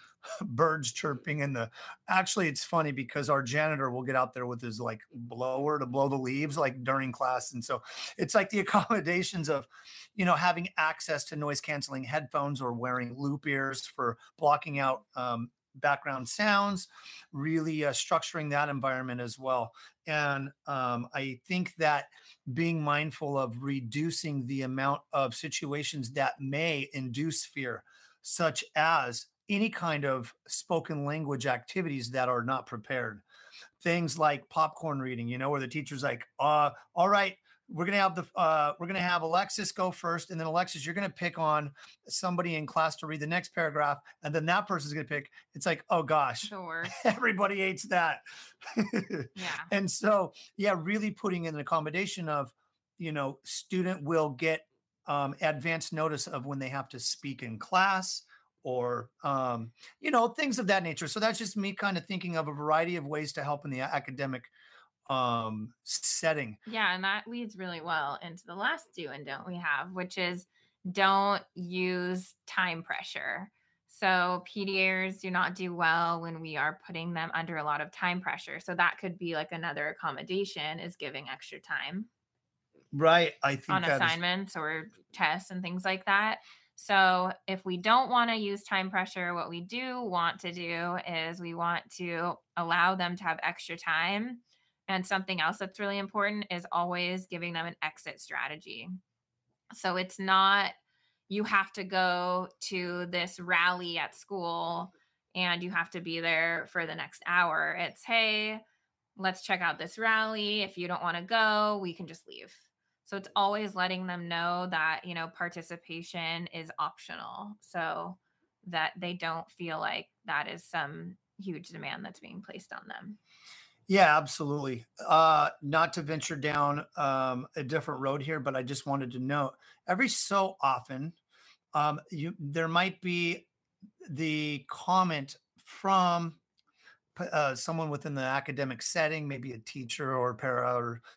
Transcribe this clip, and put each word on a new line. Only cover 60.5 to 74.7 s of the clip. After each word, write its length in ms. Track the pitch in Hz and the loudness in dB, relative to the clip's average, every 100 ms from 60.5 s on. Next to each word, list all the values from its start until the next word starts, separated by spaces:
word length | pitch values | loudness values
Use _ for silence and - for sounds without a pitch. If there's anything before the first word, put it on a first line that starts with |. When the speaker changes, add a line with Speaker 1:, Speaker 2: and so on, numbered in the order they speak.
| 247 | 0
Speaker 1:
of 100 | 196 | 4
that 140 | 190 | 2
nature. 260 | 170 151 156 | 2 -4 -4
So 120 | 220 | 0
that's 180 | 220 226 | 0 0
just 180 | 214 214 | -4 -2
me 160 | 196 | -4
kind 260 | 190 202 185 | -2 -2 -2
of 80 | 151 | -4
thinking 300 | 185 180 165 | -6 -2 -2
of 120 | 151 | -2
a 40 | |
variety 440 | 143 151 156 170 175 | -2 2 2 2 0
of 80 | 143 | -4
ways 260 | 151 151 | -4 -4
to 100 | - | -4
help 200 | 143 143 | -4 -4
in 60 | 143 | -4
the 100 | 127 | -4
a-, 40 | |
academic, 600 | 135 147 139 131 131 127 - _ - - _ _ - | -2 -2 -4 -6 -4 -4 -10 _ -20 -20 _ _ -2
um, 640 | 131 123 117 110 110 107 _ | 0 2 2 -2 -6 -8 _
s-, 160 | - - | -4 0
setting. 540 | - - 165 156 120 107 - | 2 2 2 0 -2 -8 -6
Speaker 2:
Yeah, 280 | 220 202 | 0 2
and 100 | 185 | 2
that 220 | 196 208 - | 0 -2 -4
leads 320 | 240 226 185 | -8 -8 -8
really 220 | 185 170 | -8 -6
well 380 | 165 160 143 139 | -2 0 0 -4
into 240 | 175 170 - | -10 -14 -12
the 80 | |
last 400 | 180 233 330 - | -4 -2 -2 -8
do 160 | - 151 | -12 -10
and 160 | 139 139 | -10 -10
don't 200 | 139 - | -10 -8
we 100 | 175 | -6
have, 360 | 165 143 175 | -2 -2 -2
which 240 | 185 180 - | -6 -6 -2
is 300 | 175 180 - _ _ _ 185 | -2 -4 -10 _ _ _ -6
don't 540 | 185 190 196 196 202 - | 2 6 6 4 2 -2
use 800 | - 175 185 180 180 180 185 180 - - | -10 -4 0 0 0 0 -2 -4 -10 -8
time 360 | - 180 165 | -2 0 -2
pressure. 680 | - - - - 135 139 196 _ _ _ - | -6 -8 -6 -8 -6 -6 -10 _ _ _ -16
So 560 | - 196 185 180 180 | -2 2 4 4 0
P 200 | 180 214 | -4 -6
D 240 | 196 | -2